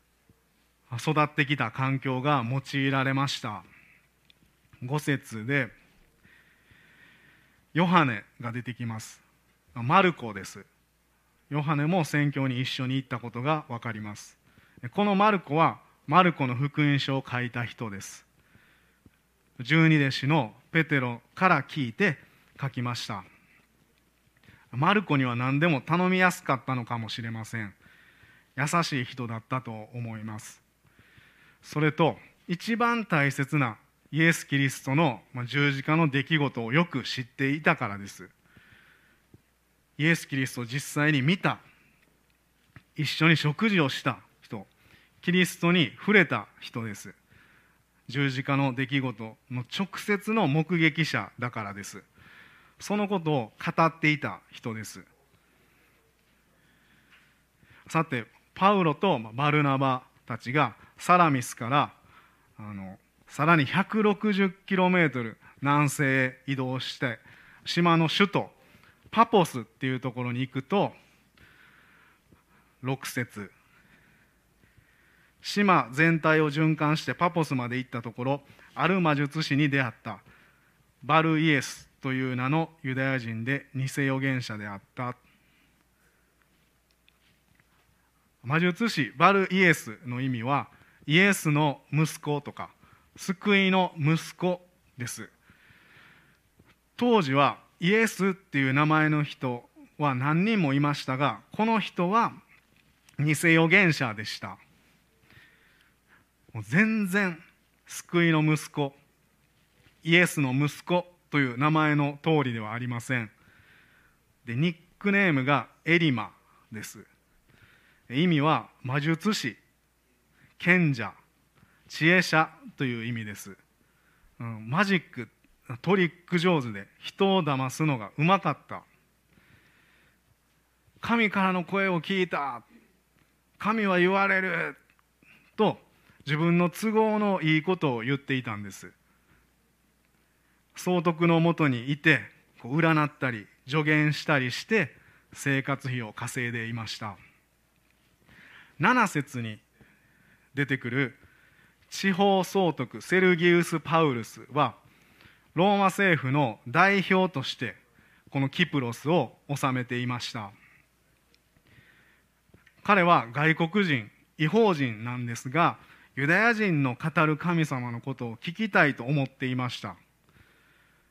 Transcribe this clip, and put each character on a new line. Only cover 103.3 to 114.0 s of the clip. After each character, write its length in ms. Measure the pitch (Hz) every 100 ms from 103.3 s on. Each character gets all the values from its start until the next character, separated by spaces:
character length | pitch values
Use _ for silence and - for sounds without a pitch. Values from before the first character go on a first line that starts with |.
預 360 | 147 175 165 165
言 240 | 190 180
者 200 | 143 123
で 120 | 107
し 160 | 113 -
た。 180 | 101 - _ _ _ _ _ _ _ - - _ _ _ _ _ _ _ _ _ _
も 80 | 113
う 40 |
全 420 | 104 156 220 220 196
然 340 | 196 190 160 - _ _ _ -
救 380 | - - 175
い 80 | 170
の 100 | 160
息 280 | 156 151 -
子、 220 | - 143 - _ _ _ _ _ _ _ _ _ _
イ 140 | 160 170
エ 100 | 175
ス 140 | -
の 120 | 135
息 300 | 131 147 -
子 300 | - 175 - _ _
と 80 | 147
い 60 | 131
う 100 | 120
名 140 | 151
前 240 | 156 151
の 240 | 147 143 143
通 200 | 165 156
り 80 | 131
で 80 | 113
は 140 | 107
あ 40 | 117
り 80 | 123
ま 140 | 120
せ 180 | - 127
ん。 120 | 110 - _ _ _ _ _ _